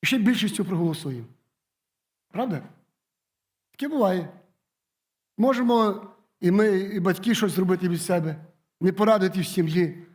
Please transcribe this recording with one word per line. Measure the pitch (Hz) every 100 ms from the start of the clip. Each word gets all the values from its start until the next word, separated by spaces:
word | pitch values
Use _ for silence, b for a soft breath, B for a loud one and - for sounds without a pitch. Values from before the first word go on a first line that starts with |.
І | -
ще | 262
більшістю | 208 233 214 - 180
проголосуємо. | 175 170 156 143 123 113 _ _ _ _ _ _ _ _ _ _
Правда? | 190 247 147 - _ _ _ _ _ _ _ _ _ _
Таке | - 285
буває. | 302 196 185 151 - _ _ _ _ _ _ _ _ _ -
Можемо | 254 247 240 233 214 196 - - _ -
і | 180
ми, | 196 214 190
і | 196 208
батьки | 180 185 214 214
щось | 208
зробити | 160 185 180 180
від | 170
себе, | - 175 160 156 - _ _ -
не | 180
порадитись | 190 214 214 185 185 151
в |
сім'ї. | 185 160 170 165 - -